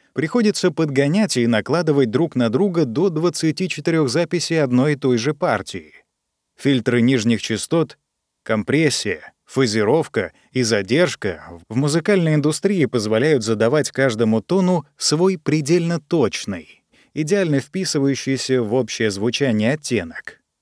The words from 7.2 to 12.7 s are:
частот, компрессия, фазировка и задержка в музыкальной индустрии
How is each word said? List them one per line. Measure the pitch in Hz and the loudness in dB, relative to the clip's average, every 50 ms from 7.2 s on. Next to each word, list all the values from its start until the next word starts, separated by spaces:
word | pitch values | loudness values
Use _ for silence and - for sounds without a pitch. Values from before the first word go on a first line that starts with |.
| 104 120 117 101 | 2 0 0 0
частот, | - - 113 101 - - 165 170 156 - - _ _ _ _ _ _ _ _ _ | -2 -4 -4 -4 -4 -2 -2 -2 -2 -2 -6 _ _ _ _ _ _ _ _ _
компрессия, | - - 110 107 101 - - 156 160 139 - - - 104 85 76 - - _ _ _ | -6 -4 -2 -2 0 0 0 2 2 2 0 -2 -4 -6 -6 -8 -10 -18 _ _ _
фазировка | - - 131 135 110 104 110 104 107 139 165 147 - - 113 92 82 _ _ _ _ | -6 -2 0 0 2 2 0 2 2 2 0 0 -2 -4 -4 -4 -4 _ _ _ _
и | - 127 | -4 -2
задержка | 123 110 113 101 98 107 120 160 180 139 - - - 98 82 - - - 82 85 82 - | 0 0 0 0 0 0 0 2 2 0 -2 -4 -6 -6 -8 -8 -12 -18 -18 -18 -12 -6
в | 110 | -4
музыкальной | 127 147 143 147 165 156 214 202 190 165 156 156 | -2 0 0 0 -2 0 0 2 2 2 2 2
индустрии | 151 139 151 151 - - 196 | 2 2 0 -2 0 -2 0